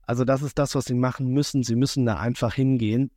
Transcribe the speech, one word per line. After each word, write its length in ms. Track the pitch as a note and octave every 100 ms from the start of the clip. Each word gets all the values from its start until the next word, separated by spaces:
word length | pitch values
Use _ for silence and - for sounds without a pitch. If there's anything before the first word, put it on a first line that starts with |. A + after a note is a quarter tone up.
Also 240 | - A#2+ B2+
das 160 | C3+
ist 160 | C#3+ -
das, 160 | C#3
was 100 | C#3
sie 80 | -
machen 360 | B2 B2+ B2 C3
müssen. 340 | C3+ D3 C#3
Sie 120 | A#2
müssen 300 | A#2 C#3 -
da 140 | A#2+ E2+
einfach 340 | A2+ B2 A#2
hingehen, 580 | - C3+ C3 G#2+ A#2 C3+